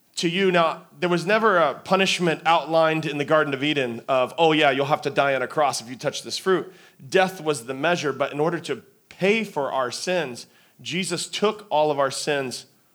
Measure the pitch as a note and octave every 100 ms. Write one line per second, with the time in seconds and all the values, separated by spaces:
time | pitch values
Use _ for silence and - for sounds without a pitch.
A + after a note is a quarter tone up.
0 | _ - F3 F3 F#3+ F3 E3 C#3 - C#3+
1 | F3 F3 E3+ A3 A3 F3+ D3+ A#2+ - F#3+
2 | F#3+ - F3 D3 D#3 E3 D3 E3 D#3+ D#3+
3 | D#3 D3 C#3+ D#3 D3 C3+ D3 D3 B2 A#2
4 | - C3 B2 - E3 D#3 D3 C3 C#3 D3+
5 | D3 C#3 C#3 C3 B2 - C#3 A#2+ A#2 B2+
6 | D3 - A#2 - F#3+ F3 - - - _
7 | C3+ F#3 F#3 F#3+ D#3 C#3 A#2 C3 D#3 F3
8 | C#3+ B2 C#3 C#3+ D#3 E3+ - B2 - _
9 | _ - F#3+ A3+ G#3+ D3+ C3+ C3 B2 -
10 | - F3+ C#3 A#2 - _ _ _ A#2+ E3
11 | F3 F3 - - G#3 G#3+ - D3+ D3+ C#3
12 | C3+ - - C#3+ C3 A#2+ - _ _